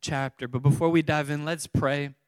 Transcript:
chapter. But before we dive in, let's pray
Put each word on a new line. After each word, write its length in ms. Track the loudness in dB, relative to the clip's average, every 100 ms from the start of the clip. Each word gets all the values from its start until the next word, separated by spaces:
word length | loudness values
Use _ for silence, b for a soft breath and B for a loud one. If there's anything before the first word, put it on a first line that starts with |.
chapter. 480 | -4 -4 -4 _ -6
But 140 | 0
before 260 | 2 4 4
we 140 | 2
dive 260 | 2 0 0
in, 160 | -4
let's 220 | -6 -8 -4
pray 480 | -2 0 0 -4 -10